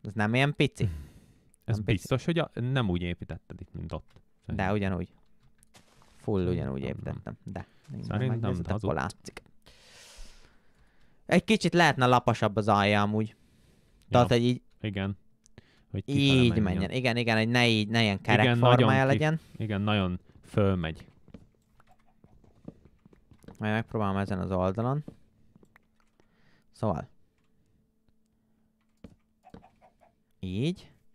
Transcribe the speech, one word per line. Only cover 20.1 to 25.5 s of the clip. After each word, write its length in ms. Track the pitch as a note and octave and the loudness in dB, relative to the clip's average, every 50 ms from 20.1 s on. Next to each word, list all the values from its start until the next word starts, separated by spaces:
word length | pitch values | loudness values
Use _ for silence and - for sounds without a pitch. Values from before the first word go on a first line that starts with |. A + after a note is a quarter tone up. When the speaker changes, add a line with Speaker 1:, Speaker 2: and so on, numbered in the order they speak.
| F2+ F2+ _ - _ - _ | -4 -6 _ -18 _ -20 _
Speaker 2:
fölmegy. 640 | - - A2 G2+ G2 F#2+ F2+ E2 D#2+ D#2+ - - - _ _ _ - - - - _ _ _ _ _ _ _ _ _ _ _ _ _ _ _ - _ - - _ - _ _ _ - - _ _ - _ _ _ - _ _ _ _ - _ - - - | -4 0 2 2 2 2 0 -2 -6 -8 -10 -16 -20 _ _ _ -20 -20 -20 -20 _ _ _ _ _ _ _ _ _ _ _ _ _ _ _ -20 _ -20 -20 _ -20 _ _ _ -20 -20 _ _ -20 _ _ _ -20 _ _ _ _ -20 _ -20 -20 -12
Speaker 1:
Majd 160 | - A2 G#2+ | -6 -4 -2
megpróbálom 440 | G#2+ A2 A2+ - - A2 G#2 G2 F#2+ | -2 -2 -4 -4 -4 -2 -2 0 0
ezen 220 | G2 G2 F#2 G#2 F#2 | -2 -2 -2 -4 -6
az 120 | F2+ F2+ | -4 -2
oldalon. 540 | F#2+ F#2 F2+ F#2+ F#2+ A2 A2+ B2 C#3 D3+ D3 - - _ _ _ _ _ _ _ | -2 0 0 0 -2 -2 -4 -2 -4 -4 -6 -10 -20 _ _ _ _ _ _ _